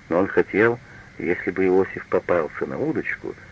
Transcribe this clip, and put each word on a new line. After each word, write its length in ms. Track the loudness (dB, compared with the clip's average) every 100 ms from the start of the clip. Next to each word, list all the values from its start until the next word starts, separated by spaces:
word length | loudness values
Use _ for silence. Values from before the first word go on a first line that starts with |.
| -2
но 120 | 0
он 80 | 2
хотел, 500 | 0 0 4 4 2 -6 -20 -20 -8
если 320 | -2 -2 -2
бы 160 | 0 4
Иосиф 400 | 4 2 -4 -4
попался 600 | -2 0 0 0 -4 -6
на 120 | -4
удочку, 560 | -2 -2 -4 -8 -10 -14 -16